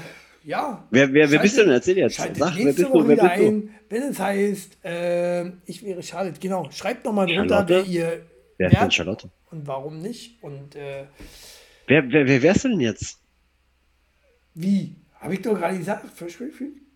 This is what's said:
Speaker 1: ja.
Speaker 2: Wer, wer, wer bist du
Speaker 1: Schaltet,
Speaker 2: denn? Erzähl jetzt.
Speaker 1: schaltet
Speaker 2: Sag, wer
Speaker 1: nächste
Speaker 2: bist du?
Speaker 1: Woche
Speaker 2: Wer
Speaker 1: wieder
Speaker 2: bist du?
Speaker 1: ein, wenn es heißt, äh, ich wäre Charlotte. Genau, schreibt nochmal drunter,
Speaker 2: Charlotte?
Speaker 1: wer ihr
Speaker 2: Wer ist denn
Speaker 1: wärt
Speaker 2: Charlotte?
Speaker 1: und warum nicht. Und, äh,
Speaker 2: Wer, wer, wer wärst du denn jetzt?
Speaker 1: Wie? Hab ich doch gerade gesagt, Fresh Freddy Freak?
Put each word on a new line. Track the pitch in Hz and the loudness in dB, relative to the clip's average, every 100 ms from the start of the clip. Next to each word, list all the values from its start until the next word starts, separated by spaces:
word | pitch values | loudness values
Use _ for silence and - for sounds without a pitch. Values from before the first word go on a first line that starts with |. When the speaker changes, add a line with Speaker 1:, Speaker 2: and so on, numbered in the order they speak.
| 160 - - _ | -12 -20 -20 _
Speaker 1:
ja. | 151 185 294 196 - | -8 -6 -6 -8 0
Speaker 2:
Wer, | 123 139 | 4 6
wer, | 139 151 | 6 6
wer | 151 | 4
bist | 208 262 | 4 4
du | |
Speaker 1:
Schaltet, | 202 | 4
Speaker 2:
denn? | |
Erzähl | 123 180 190 | 4 2 0
jetzt. | 123 - | 0 -2
Speaker 1:
schaltet | - - | -6 -4
Speaker 2:
Sag, | 156 175 | -4 0
wer | 233 | 0
Speaker 1:
nächste | 139 | 2
Speaker 2:
bist | 180 | 4
du? | 165 | 4
Speaker 1:
Woche | 147 | 6
Speaker 2:
Wer | 147 | 6
Speaker 1:
wieder | 175 | 4
Speaker 2:
bist | 185 | 4
du? | 214 | 2
Speaker 1:
ein, | 214 214 - - | 2 -4 -14 -10
wenn | 220 | -6
es | 285 190 | -6 -4
heißt, | 196 196 202 185 - _ 180 | -2 0 -2 -2 -10 _ -10
äh, | 170 175 175 175 175 175 180 - | -6 -2 -2 -2 -4 -6 -12 -16
ich | 180 | -14
wäre | 202 180 | -10 -10
Charlotte. | 170 170 190 156 | -10 -8 -8 -8
Genau, | 190 190 143 | -6 -6 -6
schreibt | - 190 247 247 | -8 -8 -6 -4
nochmal | 208 185 | 0 0
drunter, | 165 - 202 180 | 0 2 2 4
Speaker 2:
Charlotte? | |
Speaker 1:
wer | 180 190 | 2 0
ihr | 175 165 165 - _ _ - | -4 -4 -6 -12 _ _ -2
Speaker 2:
Wer | 180 | 2
ist | |
denn | - | 4
Speaker 1:
wärt | - | 4
Speaker 2:
Charlotte? | - 85 101 - _ _ | 0 -4 -8 -12 _ _
Speaker 1:
und | 160 143 | -14 -10
warum | 135 143 156 | -10 -10 -12
nicht. | 190 240 - _ | -12 -14 -18 _
Und, | 151 139 143 147 | -18 -16 -18 -16
äh, | 143 139 143 - - - - - _ _ - | -14 -14 -16 -20 -20 -20 -20 -20 _ _ 2
Speaker 2:
Wer, | 147 131 | 2 4
wer, | 147 135 | 2 4
wer | 135 | 4
wärst | 147 202 269 | 4 2 0
du | |
denn | 202 | 0
jetzt? | 117 - - - _ _ _ _ _ _ _ _ _ _ _ _ _ | -2 -4 -10 -16 _ _ _ _ _ _ _ _ _ _ _ _ _
Speaker 1:
Wie? | 160 185 196 147 - _ _ | -6 -2 -2 -2 -12 _ _
Hab | - | -8
ich | 190 | -6
doch | 240 196 | -2 -2
gerade | 170 190 | -2 -4
gesagt, | 185 208 - - | -6 -8 -10 -16
Fresh | 170 - | -16 -14
Freddy | 254 | -14
Freak? | - 285 - _ | -12 -14 -14 _